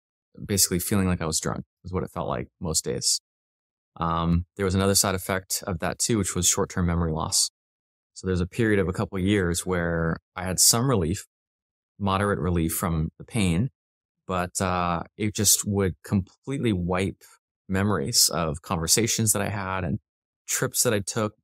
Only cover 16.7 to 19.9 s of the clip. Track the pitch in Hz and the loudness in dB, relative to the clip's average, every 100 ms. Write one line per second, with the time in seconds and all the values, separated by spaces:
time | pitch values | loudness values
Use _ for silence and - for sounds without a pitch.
16.7 | 92 87 90 98 - - - _ _ - | 0 0 0 -2 -4 -16 -20 _ _ -4
17.7 | 95 101 92 71 120 - 80 82 73 - | 0 2 0 0 2 2 2 -2 -4 -4
18.7 | 92 82 - 113 - 110 104 101 104 95 | -4 0 2 2 2 2 2 0 -4 -4
19.7 | 95 87 | -4 -2